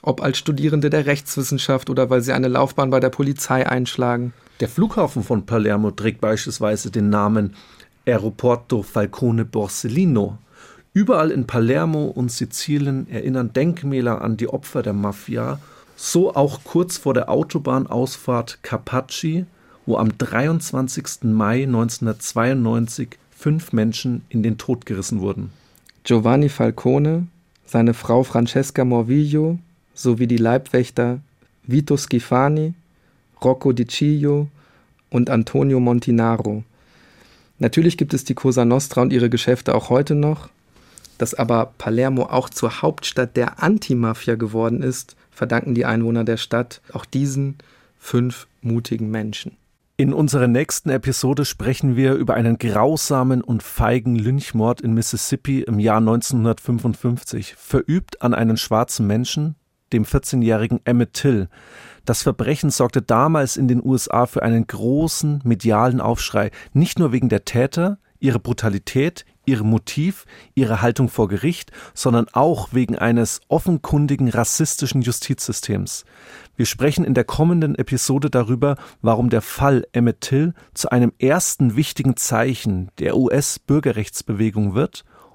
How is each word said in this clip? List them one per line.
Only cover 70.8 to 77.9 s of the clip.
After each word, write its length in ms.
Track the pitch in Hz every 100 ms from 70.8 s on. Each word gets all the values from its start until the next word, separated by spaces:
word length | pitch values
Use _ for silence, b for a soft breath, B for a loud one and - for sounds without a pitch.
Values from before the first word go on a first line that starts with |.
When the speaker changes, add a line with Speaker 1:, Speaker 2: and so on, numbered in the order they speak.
Speaker 2:
Haltung 280 | 120 117 123
vor 180 | - 104
Gericht, 460 | 98 151 170 - B B
sondern 340 | - 139 117 110
auch 380 | 120 151 120 95
wegen 260 | 127 120 113
eines 440 | 113 117 110 - -
offenkundigen 800 | 160 - 165 - 147 147 139 127
rassistischen 720 | 120 117 - 160 - 135 139
Justizsystems. 1040 | 123 117 - 135 - - - 98 95 - - B B B B -
Wir 100 | 117
sprechen 380 | - 143 151
in 100 | 165
der 120 | 123 117
kommenden 500 | - 165 175 156 -
Episode 540 | -